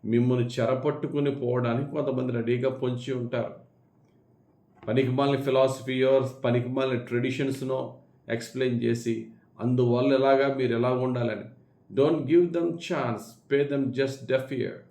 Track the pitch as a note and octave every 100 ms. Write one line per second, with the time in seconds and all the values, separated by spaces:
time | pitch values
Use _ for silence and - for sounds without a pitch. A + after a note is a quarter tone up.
0 | A2 A#2 B2 B2 A#2+ - A#2 C3 C#3+ C#3+
1 | C#3+ C#3+ C#3+ B2+ B2 B2 A#2+ A#2+ C#3+ D3
2 | C3+ B2+ B2+ A#2+ A2+ B2 C3 B2+ B2+ B2
3 | - B2+ A#2+ B2 - - - _ _ _
4 | _ _ _ _ _ _ _ _ - A#2
5 | B2 B2+ C#3 C#3 C#3 C3 C3+ C3 B2 C3
6 | C3 C3+ B2 - B2 A#2+ A#2+ C3 C3 A#2+
7 | - A#2+ B2+ B2+ C3+ C3+ C3 C3 C3 -
8 | _ _ - A2+ - C3 B2+ A#2+ A#2 A#2
9 | A#2 A2+ - - _ _ A2+ B2+ A#2+ B2
10 | C3+ C3+ C3+ C3+ C#3 C3+ B2+ A#2 B2 B2+
11 | B2+ B2 A#2 G#2 - - _ _ _ G2
12 | D3 D#3+ B2+ E3+ F3 E3+ E3+ E3 - E3
13 | B2 G#2+ - - _ C#3 C#3+ C#3+ B2+ A#2+
14 | C3+ C3 - B2+ - C3 G2+ - -